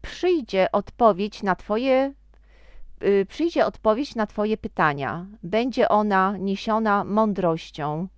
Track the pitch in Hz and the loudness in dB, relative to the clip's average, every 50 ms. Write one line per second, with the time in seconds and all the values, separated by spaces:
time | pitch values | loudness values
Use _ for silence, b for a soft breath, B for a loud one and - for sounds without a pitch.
0 | - - - - - 359 359 320 240 - - 190 185 - - 208 196 - - - | -12 -14 -10 -2 0 2 2 2 0 -2 0 2 2 2 2 -2 -4 -4 -2 4
1 | 247 220 196 175 202 214 - - - 196 180 - - - 208 226 254 269 254 262 | 4 4 4 4 -2 -6 -6 -4 -2 -2 -2 -2 -2 -4 -2 -2 2 2 2 2
2 | 269 277 277 _ _ _ b b b b b b b b b b b b - - | 2 0 -4 _ _ _ b b b b b b b b b b b b -14 -4
3 | - 196 202 196 196 - - - 302 339 - 302 226 214 - - - 220 214 226 | 0 2 2 2 0 -2 -4 -4 -4 -2 2 2 0 0 0 -2 0 0 2 2
4 | 294 - - 233 214 208 - - 208 214 214 214 - 214 - - 175 156 143 143 | -2 -6 -4 -4 -4 -4 -2 -4 -2 -2 -2 -4 -4 -8 -2 2 2 2 2 0
5 | 139 120 104 165 180 196 208 - - 170 196 220 240 269 226 262 233 - - 208 | -4 -4 -6 -6 -8 -12 -16 -14 -8 -2 0 0 0 0 2 2 2 4 4 2
6 | 214 208 202 190 190 190 208 185 190 196 196 196 - 226 214 220 226 214 202 202 | 2 4 2 2 2 2 0 -2 -4 -4 -4 -4 -2 -2 -2 0 2 2 0 0
7 | 190 - 202 214 220 214 196 196 185 170 165 165 - - - - 147 147 151 156 | 0 0 0 2 2 2 0 0 0 0 0 0 -4 -12 -10 -6 -6 -4 -4 -4
8 | 185 190 _ | -6 -8 _